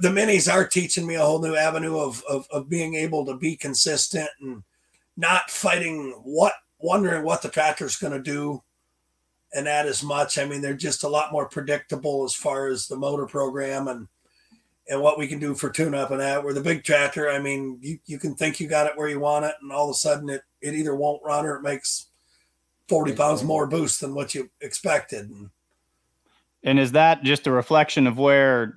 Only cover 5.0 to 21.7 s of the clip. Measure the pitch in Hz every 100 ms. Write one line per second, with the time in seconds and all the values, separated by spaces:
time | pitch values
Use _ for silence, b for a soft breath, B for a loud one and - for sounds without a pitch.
5 | _ - 165 185 - - 190 175 165 156
6 | 135 113 127 160 196 - _ - 165 196
7 | 185 165 156 170 - 156 151 151 143 -
8 | 147 139 131 143 147 135 _ _ _ _
9 | _ _ _ _ _ 143 147 147 147 127
10 | 143 143 139 143 143 143 139 139 151 135
11 | 147 151 151 151 135 147 139 147 - 139
12 | 147 139 131 - 151 135 135 127 - 135
13 | 143 143 131 143 135 135 139 135 135 123
14 | 101 _ _ _ _ _ _ _ - 139
15 | 147 151 139 147 147 135 143 - 160 139
16 | 131 135 139 143 143 139 160 156 - 147
17 | 143 156 147 139 139 139 135 123 139 165
18 | - 143 156 - 160 - 156 151 151 151
19 | 151 143 147 147 151 151 139 143 147 127
20 | 156 147 143 139 - _ 147 156 151 139
21 | 147 147 151 147 151 139 143